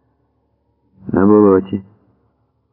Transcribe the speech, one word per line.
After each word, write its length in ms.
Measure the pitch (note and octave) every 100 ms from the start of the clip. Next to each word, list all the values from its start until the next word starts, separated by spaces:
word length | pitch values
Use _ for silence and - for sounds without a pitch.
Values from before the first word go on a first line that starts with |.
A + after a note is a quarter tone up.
| _ _ _ _ _ _ _ _ _ _ -
"На 140 | E2+ G2+
болоті". 560 | G#2+ G2+ F#2+ F#2+ G2+ - _ _ _ _ _ _ _ _